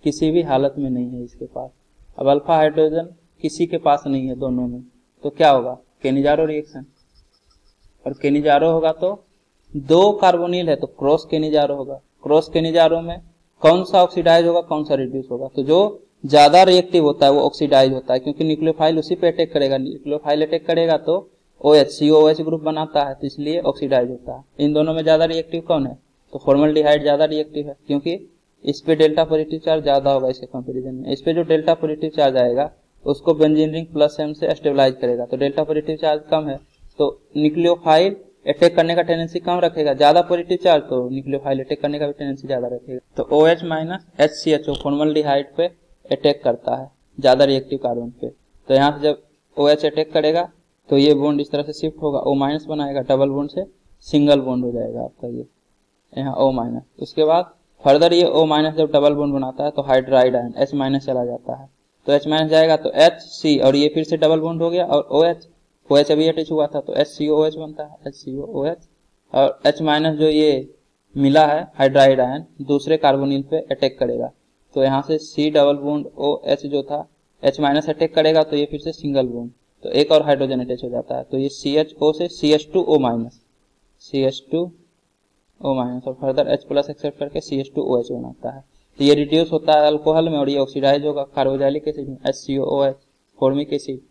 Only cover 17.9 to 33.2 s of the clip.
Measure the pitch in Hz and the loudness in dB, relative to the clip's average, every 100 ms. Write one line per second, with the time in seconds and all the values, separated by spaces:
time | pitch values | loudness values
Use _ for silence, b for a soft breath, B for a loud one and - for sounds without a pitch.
17.9 | 131 - 131 131 143 160 151 160 156 160 | 0 -2 -4 -2 -4 -2 0 -2 0 0
18.9 | 160 151 175 175 165 165 156 135 135 131 | 0 -2 -2 0 0 -2 0 0 -2 -4
19.9 | - - 147 151 151 151 160 156 165 165 | -10 -6 -6 -2 -2 -2 -4 -2 0 2
20.9 | 156 - 175 190 _ _ _ 143 151 - | 0 0 -4 -4 _ _ _ 4 4 4
21.9 | - 147 156 156 156 160 165 151 156 156 | 2 4 6 6 4 -2 -4 -4 -4 -4
22.9 | 156 143 135 143 - 147 165 151 135 139 | -2 -4 -6 -10 -8 -6 -4 -4 -4 -2
23.9 | 135 123 123 - 127 _ _ 147 151 156 | 0 0 -6 -14 -16 _ _ 0 0 0
24.9 | 160 160 160 165 165 160 190 - 160 135 | 0 2 2 2 -2 -6 -8 -2 -2 -2
25.9 | 127 _ _ _ 135 - 139 151 151 151 | -8 _ _ _ -8 0 2 4 2 2
26.9 | 151 147 143 156 156 151 151 147 139 _ | 2 2 0 0 -2 -6 -8 -10 -12 _
27.9 | 143 156 165 - _ _ _ - 143 - | -4 -4 -8 -12 _ _ _ -8 -6 -2
28.9 | 156 156 151 156 160 156 156 165 160 147 | 2 4 2 0 0 -2 -6 -2 -2 0
29.9 | 139 139 139 131 131 127 131 123 127 131 | 0 2 0 -2 -6 -10 -12 -10 -10 -10
30.9 | 131 131 135 - 165 165 160 156 165 160 | -12 -8 -6 -2 -2 0 0 0 -2 -2
31.9 | 151 156 156 143 131 123 120 147 _ _ | -6 -6 0 0 2 0 0 -4 _ _
32.9 | _ - 139 | _ -6 -4